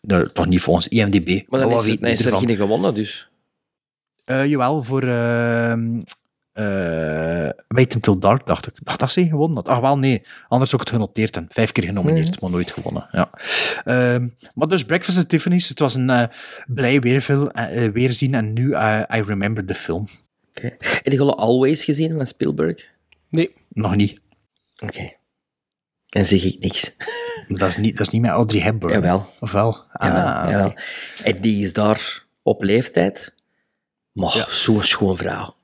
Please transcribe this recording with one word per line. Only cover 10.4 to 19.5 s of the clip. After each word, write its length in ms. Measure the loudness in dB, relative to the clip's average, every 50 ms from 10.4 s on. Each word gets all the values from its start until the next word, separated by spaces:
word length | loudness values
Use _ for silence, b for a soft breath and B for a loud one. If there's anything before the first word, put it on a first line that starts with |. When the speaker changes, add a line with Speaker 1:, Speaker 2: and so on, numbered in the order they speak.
| B
Speaker 1:
Anders 260 | B 2 2 4 2 0
ook 60 | -2
het 100 | -2 0
genoteerd 460 | 0 0 -2 -2 _ -2 -2 -2 -2
en 80 | -8 -10 -4
vijf 220 | 0 0 0 2
keer 120 | 0 -2 -2
genomineerd, 440 | -2 -2 0 2 2 2 2 2 0
Speaker 2:
Mhm. 80 | -2 -4
Speaker 1:
maar 80 | -4 -2
nooit 220 | -2 -2 -2 -4
gewonnen. 360 | -6 -10 -8 -8 -8 -8 -10 -4
Ja. 180 | -2 -2 -2 -2 -4 B B B B B B B B B B
Ehm, 440 | 0 2 2 2 2 2 0 -2 -4 -8 B B B B
maar 140 | -4 0
dus 180 | 0 0 -2 0
Breakfast 320 | -2 -4 -2 -2 0 0
at 120 | 0 2 2
Tiffany's, 400 | 0 0 2 2 0 2 0 -2
het 100 | -2 0
was 160 | 0 0 2
een, 140 | 0 2 2
eh, 140 | 4 2 2 0 B B B B B B B
blij 320 | -8 -4 -2 0 2 2 4
weervil-, 500 | 4 4 2 2 2 2 0 2 0 -2
eh, 340 | -2 -6 -8 -4 -2 0 0
eh, 80 | 0 2
weerzien 400 | 2 0 0 0 0 0 0 0
en 200 | 0 -2 -2 -2
nu, 200 | 0 0 0 0
eh, 280 | 2 2 2 2 0 -2 -2 -2
I 60 | -2
remember 440 | -2 -2 -2 -2 -2 -2